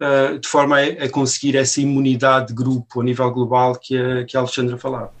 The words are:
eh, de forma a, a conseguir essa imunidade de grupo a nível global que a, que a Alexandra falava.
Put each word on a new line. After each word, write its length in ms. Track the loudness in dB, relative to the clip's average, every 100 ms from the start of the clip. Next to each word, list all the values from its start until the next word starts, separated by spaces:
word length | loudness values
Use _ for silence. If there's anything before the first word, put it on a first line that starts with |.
eh, 380 | 2 2 2 -2
de 100 | 0
forma 280 | 2 4 4
a, 260 | 2 -2
a 40 | -4
conseguir 480 | -2 -2 -2 0 2
essa 240 | 0 0
imunidade 680 | 0 2 2 2 2 2 0
de 60 |
grupo 460 | -4 -2 -2 -4 -4
a 40 |
nível 260 | -2 0 0
global 480 | 0 0 2 2 0
que 180 | -4 -2
a, 280 | -2 -2
que 120 | -4 -4
a 40 |
Alexandra 380 | -2 -2 -4 -4
falava. 340 | -8 -8 -10 -16